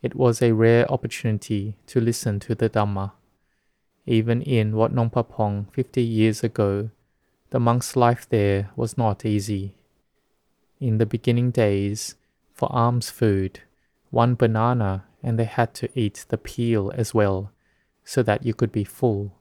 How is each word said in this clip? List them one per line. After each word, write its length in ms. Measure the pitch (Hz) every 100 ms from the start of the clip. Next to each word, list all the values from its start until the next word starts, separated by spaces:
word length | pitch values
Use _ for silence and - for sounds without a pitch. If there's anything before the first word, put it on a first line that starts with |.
It 100 | 123
was 300 | - 127 117
a 80 | 120
rare 380 | 110 113 117 120
opportunity 840 | 135 117 - 117 107 - 104 101 101 _
to 120 | 127
listen 400 | 117 113 120 101
to 120 | -
the 160 | 110 113
Dhamma. 440 | 113 104 98 98 _ _ _ _ _ _ _ _ _ -
Even 380 | 117 110 117
in 320 | 143 123 107 110
Wat 180 | 113
Nong 160 | 127 117
Pah 140 | 120
Pong 420 | 117 - 104 101 101
fifty 320 | - 127 -
years 400 | 117 110 110 104
ago, 480 | 113 - 101 101 110 _ _ _ _ _ _
the 100 | 123
monk's 360 | 120 120 - -
life 340 | 120 120 -
there 400 | 113 101 98 101 -
was 240 | 117 -
not 260 | 113 98 110
easy. 480 | 104 98 101 98 - _ _ _ _ _ _ _ _ _ _
In 200 | 127 110
the 80 | 110
beginning 420 | 110 - 120 123
days, 640 | 120 107 101 101 104 - - _ _ _
for 180 | - -
alms 380 | 131 117 120 -
food, 520 | - 113 98 95 - _ _ _ _ _
one 240 | 117 117 123
banana 680 | 117 110 117 123 104 95 - _ 123
and 100 | 113
they 60 | 110 -
had 140 | 113
to 160 | - 120
eat 320 | - 107 - -
the 80 | 113
peel 520 | - - 117 113 95 -
as 180 | 110
well, 380 | 113 104 95 101 _ _ _ _ _ -
so 180 | -
that 220 | 110 104 123
you 80 |
could 180 | 110 117
be 140 | 113 101
full. 500 | - 127 101 101 -